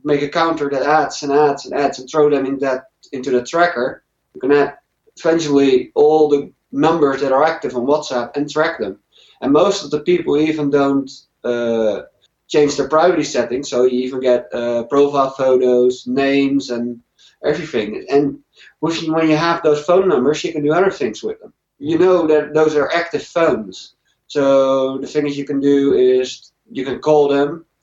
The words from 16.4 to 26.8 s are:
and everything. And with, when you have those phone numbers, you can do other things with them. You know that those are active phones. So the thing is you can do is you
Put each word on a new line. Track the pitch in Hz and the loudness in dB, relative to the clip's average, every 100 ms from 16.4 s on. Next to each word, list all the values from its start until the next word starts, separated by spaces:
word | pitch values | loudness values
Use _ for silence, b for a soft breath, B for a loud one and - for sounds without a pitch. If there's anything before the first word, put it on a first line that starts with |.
| 139 139 131 | 0 0 -2
and | 120 120 120 _ _ b b | -6 -6 -10 _ _ b b
everything. | - 160 151 117 104 107 - | -4 -4 -4 -4 -4 -8 0
And | 143 139 - _ b b b | 0 0 -6 _ b b b
with, | 156 165 160 | -6 -4 -4
when | 160 160 | 0 0
you | 151 | 2
have | 170 165 | 0 0
those | 156 147 - | 0 0 2
phone | 180 190 | 2 2
numbers, | 143 135 156 | 2 0 -2
you | 175 | -4
can | 165 | -4
do | 147 | 0
other | 165 196 | 2 0
things | - 120 107 | -2 -6 -6
with | 110 110 | -10 -10
them. | - _ _ - | -16 _ _ -12
You | 143 160 | -4 2
know | 185 180 156 | 2 2 2
that | 151 143 | 0 2
those | 151 156 147 | 2 2 2
are | 135 | 0
active | 170 170 147 | -2 -4 -8
phones. | - 170 160 117 98 - - _ _ _ - | -6 0 0 0 -6 -16 -20 _ _ _ -8
So | 147 139 135 135 135 131 135 | -2 2 4 2 0 0 -4
the | 135 | -6
thing | 147 143 | -4 -4
is | 143 | -4
you | 143 | -4
can | 139 | -2
do | 139 143 139 | 2 2 2
is | 127 127 127 127 - - _ _ | 4 4 2 0 -8 -20 _ _
you | 123 | -8